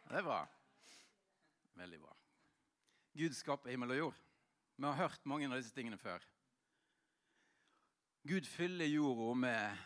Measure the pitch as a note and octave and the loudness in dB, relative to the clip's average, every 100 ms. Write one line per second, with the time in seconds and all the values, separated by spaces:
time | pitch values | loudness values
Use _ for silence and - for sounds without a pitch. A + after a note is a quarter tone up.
0 | - D#3 E3+ G2+ - - _ _ - - | -4 -2 2 0 0 -10 _ _ -20 -20
1 | - _ _ _ _ _ _ - F2+ D#2+ | -20 _ _ _ _ _ _ -14 -14 -14
2 | D2 - _ _ _ _ _ _ _ _ | -18 -20 _ _ _ _ _ _ _ _
3 | _ C#3+ E3 C3 - C#3+ B2 B2 A#2+ C3+ | _ -2 -2 0 -2 -2 -2 -4 0 0
4 | D#3 - - _ _ _ _ - C#3+ C#3+ | 0 -4 -16 _ _ _ _ -4 -2 2
5 | E3 - C#3 D3 C#3 B2+ A2+ C3+ A#2 G#2 | 0 0 -4 -2 0 -2 -4 -6 -6 -6
6 | G2+ F2+ - _ _ _ _ _ _ _ | -6 -8 -10 _ _ _ _ _ _ _
7 | _ _ _ _ _ _ _ _ _ _ | _ _ _ _ _ _ _ _ _ _
8 | _ _ C#3+ F#3 C3+ - F3+ F3+ D3+ D3+ | _ _ 0 0 0 -2 -2 2 4 6
9 | D3 A#2 A2+ B2 B2+ A2+ G#2 F#2+ | 4 4 2 4 4 2 0 -4